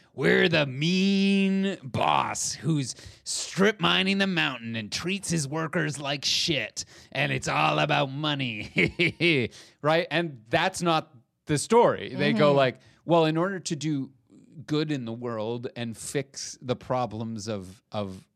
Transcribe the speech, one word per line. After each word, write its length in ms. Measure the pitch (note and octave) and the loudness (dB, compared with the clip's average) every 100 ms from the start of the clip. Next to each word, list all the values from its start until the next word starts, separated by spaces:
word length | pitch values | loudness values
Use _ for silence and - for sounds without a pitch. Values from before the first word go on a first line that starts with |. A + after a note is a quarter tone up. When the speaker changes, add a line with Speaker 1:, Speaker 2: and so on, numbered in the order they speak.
| _ | _
Speaker 1:
"We're 340 | B2+ E3 F#3+ F#3 | -2 2 4 4
the 180 | D#3+ C#3 | 2 0
mean 1080 | B2+ E3 F#3 G3 G3 G3 G3 F#3+ G3 G3 F#3+ | -2 0 2 4 4 4 4 2 2 0 -4
boss 680 | C3+ - D3+ C#3+ A2 G#2+ - | -6 0 2 2 0 -4 -6
who's 420 | - C3+ D3+ A#2+ - - - | -4 -2 -2 -2 -8 -18 -16
strip 560 | - - - - G3+ G#3+ | -8 -8 -6 0 2 2
mining 400 | E3+ F3+ F#3+ G3 | 0 2 2 2
the 80 | G3 | 0
mountain 480 | E3+ D3+ B2 A2+ A2+ | 0 -2 -4 -6 -6
and 160 | G#2 | -6
treats 380 | - F3 G3 - | -6 -4 -6 -2
his 180 | E3 C3+ | -2 -2
workers 520 | D#3+ D#3+ F3 D3+ C#3 | -4 -2 -2 -2 -4
like 240 | C#3 C#3+ | -6 -2
shit, 640 | - - F3 C#3 G#2+ - - - - | 0 0 0 0 -2 -8 -12 -16 -8
and 200 | C3+ C#3+ | -2 -2
it's 160 | C3 - | -2 0
all 320 | C#3+ D3+ D3+ | 2 2 2
about 320 | D3+ D3 C#3 | 2 2 0
money," 1400 | C#3 D3+ C#3 B2+ G#2 G2+ - F3+ - E3+ - E3 C#3+ A2 - - | -2 -4 -2 -4 -6 -4 0 0 0 -2 2 2 2 0 -6 -20
<laughs> 140 | _ | _
right? 240 | D3 E3 F3+ | 2 2 2
And 300 | D#3 E3+ A#2+ A2+ | -2 -2 -8 -2
that's 320 | D#3+ F#3 F3+ | 0 0 0
not 280 | E3+ D#3 - A#2 _ _ - | 0 0 -2 -12 _ _ -2
the 120 | D3 | -2
story. 560 | - A#3 F3+ A2 G#2+ B2+ | 4 6 6 2 -4 -2
They 160 | D3 | 0
go 160 | - D3 | 4 6
Speaker 2:
Mm-hmm. 80 | C#3 | 6
Speaker 1:
like, 220 | C3 - - _ C#3+ | 4 0 -12 _ 2
"Well, 200 | E3+ D#3 | 4 4
in 120 | D#3+ | 2
order 220 | F#3+ F#3 | 0 -4
to 160 | - D3+ | -6 -4
do 360 | D#3 C#3 B2+ _ _ G2+ - D#3+ A2+ | -2 -2 -4 _ _ -20 -20 -18 -4
good 240 | D3+ D#3 | -2 -2
in 120 | C#3 A2+ | -4 -6
the 80 | |
world 540 | A#2 A#2+ A2 G#2+ A#2+ B2 A#2+ | -6 -6 -4 -4 -6 -8 -8
and 220 | A#2 G#2+ | -8 -8
fix 600 | - C#3+ C3 - - - | -6 -6 -6 -10 -14 -8
the 140 | B2+ A#2 | -6 -6
problems 720 | - B2+ A#2 G#2+ A2+ A2 G#2 | -2 -2 -2 -4 -8 -8 -6
of, 340 | G#2 F#2 F#2+ _ | -8 -8 -16 _
of 320 | G#2+ G2 F#2 - | -6 -6 -10 -18